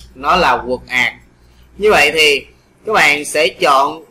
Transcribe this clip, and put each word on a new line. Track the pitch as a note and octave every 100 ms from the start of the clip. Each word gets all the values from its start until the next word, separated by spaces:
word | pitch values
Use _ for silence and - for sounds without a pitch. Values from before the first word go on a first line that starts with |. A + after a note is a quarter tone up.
| - B2+
nó | C#3+ F3+
là | D3 A#2+
word | A#2+ B2 -
art. | B2 A#2+ - _ _ _ _ _ -
Như | G#3
vậy | E3+ D3
thì | D#3+ D3+ C#3 - _ _ _ G#3
các |
bạn | G3+ D3+ D3 D3
sẽ | D3+ F3
chọn | - E3 C#3 C#3+ D#3+ -